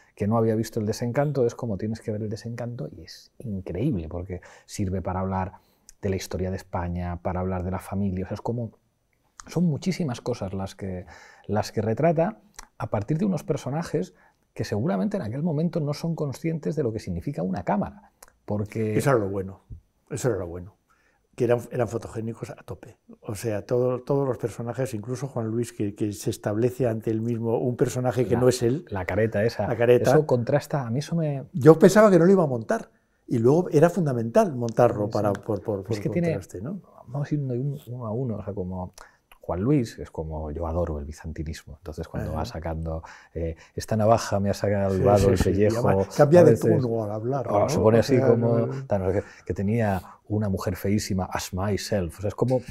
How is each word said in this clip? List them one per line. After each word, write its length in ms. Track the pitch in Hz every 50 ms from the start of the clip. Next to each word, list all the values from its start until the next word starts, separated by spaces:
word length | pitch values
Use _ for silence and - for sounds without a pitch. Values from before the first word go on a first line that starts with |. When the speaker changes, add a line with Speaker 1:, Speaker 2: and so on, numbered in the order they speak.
| _ _ _
Speaker 1:
que 140 | - 104 101
no 80 | 113
había 180 | 117 113 113 113
visto 240 | 110 113 - - 120
El 80 | 107
desencanto, 600 | 104 107 - 123 120 113 143 143 151 139 139 120
es 100 | 117 -
como, 200 | - - 117 101 92
"Tienes 220 | 107 107 113 -
que 120 | - -
ver 100 | 107 107
El 60 | 113 107
desencanto", 580 | 110 107 - 117 117 110 120 120 120 120 151 -
y 100 | - -
es 300 | - - - - - _ _ -
increíble, 720 | - 117 101 95 - - 82 85 113 160 131 90 80 80
porque 320 | 85 87 90 - 92 85 - - - - _
sirve 360 | - - - 104 90 92 95
para 160 | 87 92 90 95
hablar 340 | 95 95 95 95 92 95 - - _ _ _ _ _ - - _
de 100 | - 101
la 60 | 95
historia 340 | 92 - - - 92 92 92
de 40 | 92 90
España, 580 | - - - 95 87 87 87 87 87 87 87 87
para 180 | - 95 90 90
hablar 240 | 92 92 92 92 87
de 80 | 92
la 80 | 92 95
familia, 440 | - - - 98 101 98 90 92 92
o 20 | -
sea, 60 | 107
es 40 | 104
como, 360 | - - 117 123 117 104 - _ _ _ _ _ _ _ _ _ _ _ _ - -
son 180 | - - 156 180
muchísimas 560 | 170 143 123 - 196 165 - 180 139 120 -
cosas 340 | - - 120 - 104 95 98
las 200 | 98 95 98 -
que, 320 | - 104 95 92 90 85 - - - - - - - -
las 260 | - 101 104 - -
que 100 | - 113
retrata 580 | 101 110 113 - 151 170 165 156 160 202 - - _ _ _ - - _ _ -
a 80 | 120 -
partir 300 | - 110 104 - 151 156
de 60 | 208
unos 160 | 202 180 143
personajes 720 | - - - - - 127 135 160 170 - - - 185 - - _ _ _ _ _ _ _ _
que 100 | - 113
seguramente 520 | - - 101 117 170 196 190 190 214 202
en 60 | 196
aquel 200 | 139 104 110 143
momento 380 | 151 180 151 143 165 175 - 175
no 120 | 147 143 147
son 200 | - - 165 165
conscientes 640 | 147 156 143 120 - - 160 160 151 151 151 156
de 60 | 156
lo 100 | 139 113
que 60 | 110 104
significa 420 | - - 90 85 - 147 147 -
una 200 | 165 190 185 - -
cámara, 480 | - 190 208 - - - - - _ _ _ - - _ _ _
porque 520 | - 104 104 107 101 - 113 110 107 107
Speaker 2:
Eso 140 | 113 110 143
era 80 | 135 117
lo 100 | 101 95
bueno, 340 | 98 101 92 95 95 - _ _ - - - _ _ _ _ _
eso 180 | 151 123 - 131
era 100 | 110 92
lo 80 | 92
bueno, 300 | 85 85 90 90 98 - _ _ _ _ _ _ _ _ _ _ _ _
que 80 | - 127
eran, 140 | 113 120 120 117 -
eran 160 | - 127 120 104
fotogénicos 640 | 110 113 - - - 117 110 113 113 - - -
a 40 | - -
tope. 340 | - - 95 - - 110 - _ _ - - -
O 140 | - - 107
sea, 320 | 98 - 117 104 101 98
todo, 360 | - 127 123 127 123 127 123
todos 240 | 123 - 143 139 139
los 120 | 135 120 -
personajes, 560 | - 113 - - 117 117 117 131 135 127 -
incluso 320 | 107 104 120 127 120 147
Juan 220 | 131 - 123 113 110
Luis, 240 | 110 120 117 -
que, 220 | - - 110 101 101
que 180 | - 113 104
se 180 | 101 - - 120
establece 560 | 107 - - 113 104 107 113 123 123 - 135
ante 240 | 117 113 113 - 117
él 100 | 110 110
mismo 380 | 110 120 120 113 117 113 113 -
un 180 | - 127 120
personaje 500 | - 143 123 - 127 127 127 117 127 123
que 80 | 95 120
Speaker 1:
La, 40 | 117
Speaker 2:
no 80 | 123 127
es 140 | 123 -
él. 240 | 123 117 127 170 - -
Speaker 1:
la 160 | 104 95 92
careta 380 | - - 101 113 110 - 123 113
esa. 220 | 117 - - 104
Speaker 2:
La 100 | - 127
careta. 340 | 107 120 117 123 120 - 135
Speaker 1:
Eso 140 | 131 156 147
contrasta, 600 | - 131 120 117 120 135 143 - - - - 127
a 40 | 117
mí 100 | 113 151
eso 160 | 143 - 170
me 280 | 170 160 151 143 135 131 -
Speaker 2:
Yo 260 | - 175 120 147 160 160
pensaba 320 | 226 180 - 214 226 214
que 80 | 190 165
no 60 | 165
lo 80 | 185
iba 120 | 196 190 165
a 20 |
montar, 440 | 143 127 117 110 - 226 226 - - _ _ _ _ _ _ _
y 120 | - - 117
luego 300 | 113 123 147 170 180 -
era 200 | - 147 156 175
fundamental 640 | 170 202 165 143 131 120 113 117 - 220 226 185 139
montarlo 520 | 123 120 117 113 - 123 117 104 104 107
Speaker 1:
Sí, 40 | 104
Speaker 2:
para, 220 | - 107 104 104
Speaker 1:
sí. 80 | 98 95
Speaker 2:
por, 180 | - - 107 95
por, 180 | - - 104 98
Speaker 1:
Es 40 | 95 -
Speaker 2:
por 120 | 110 104
Speaker 1:
que 80 | - -
tiene, 200 | 107 175 170 170
Speaker 2:
contraste, 300 | - 98 95 - - 92
¿no? 180 | 101 143 208 180 - _ - - - 117
Speaker 1:
vamos 220 | 120 143 143 -
a 40 | 151
ir 60 | 147
uno, 140 | 139 131 123 120 135 143 135 - - 113
uno 180 | 123 127 120
a 60 | 110
uno, 240 | 104 120 135 123 104
o 80 | 101 98
sea, 100 | 104 98
como... 400 | 104 90 90 92 92 90 92 - - - - _ _ _ _ - _
Juan 200 | - - 85 90
Luis, 380 | 98 127 151 147 117 - - -
es 120 | - -
como, 400 | - - 80 78 78 78 78 76
yo 140 | 76 82 85
adoro 320 | 80 80 76 - 78 78 73
el 60 | 73
bizantinismo, 720 | 69 73 - - 82 76 - 78 78 78 - - - 73
entonces 320 | - - - 78 - - -
cuando 220 | - - - -
Speaker 2:
Ajá. 80 | 78 80
Speaker 1:
va 60 | -
sacando, 560 | - - 85 82 82 82 80 80 82 80 82 - - - - - _ -
eh, 220 | 82 82 82 82 - - - _
"Esta 200 | - - - 113
navaja 460 | 110 107 107 117 110 - - 107 101
me 80 | 98 101
ha 60 | 95
salvado 760 | - - 101 104 101 98 98 98 95 92 98 101 101 98 98
Speaker 2:
Sí, 40 |
Speaker 1:
el 40 | 95
Speaker 2:
sí, 60 | 90 -
sí, 60 | 98
y 20 | 92 95 104
Speaker 1:
pellejo", 220 | 104 107 - - 101
Speaker 2:
además 200 | 98 95 95 - -
cambia 240 | - 147 139 160 175
Speaker 1:
a 40 | 170
Speaker 2:
de 60 | 151
Speaker 1:
veces 300 | 113 - - 113 - 147
Speaker 2:
tono 220 | 127 117 113 113 110
al 60 | 104
hablar, 360 | 104 110 110 120 139 139 117
Speaker 1:
o 60 | - 104 104
Speaker 2:
¿no? 100 | 104 -
Speaker 1:
se 100 | - -
pone 180 | - 110 113 113
Speaker 2:
O 20 |
Speaker 1:
así 160 | 110 - 135
Speaker 2:
sea, 100 | 120 135
Speaker 1:
como, 300 | 131 117 113 117 117 117 117
Speaker 2:
no, 60 | 113
no. 180 | 131 135 135 -
Speaker 1:
tal, 160 | - 104 98
no 100 | 92 95
sé 80 | 92 101
qué, 60 | - - - - -
que 80 | - 92
tenía 460 | - 101 101 113 120 110 104 95 92 - - - - _ -
una 200 | 104 107 107 101
mujer 280 | 95 92 - - 90
feísima, 500 | - - 98 101 107 - - 101 92 90 -
as 220 | - - - -
myself, 640 | - 90 95 107 101 92 - - 113 101 90 82 80 -
o 20 |
sea, 60 | 95 101
es 60 | -
como 280 | - 123 120 131 127 - -